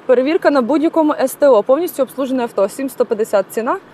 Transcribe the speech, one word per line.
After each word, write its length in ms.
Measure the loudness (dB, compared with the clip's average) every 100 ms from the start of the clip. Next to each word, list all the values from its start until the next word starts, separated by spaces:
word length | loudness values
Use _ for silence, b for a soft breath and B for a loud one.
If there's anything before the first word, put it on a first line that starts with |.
| 0
перевірка 460 | 2 2 0 2
на 100 | 2
будь-якому 520 | 2 0 0 0 0 0
С 140 | -4
Т 140 | 2 4
О, 160 | 4
повністю 400 | 2 0 -2 -4
обслужене 400 | -6 -4 -4 -4
авто, 260 | -4 -2 -4
сім 200 | -4 -6
сто 160 | -4 -4
п'ятдесят 400 | -2 -2 -2 -2
ціна, 280 | -4 -4 -6 -8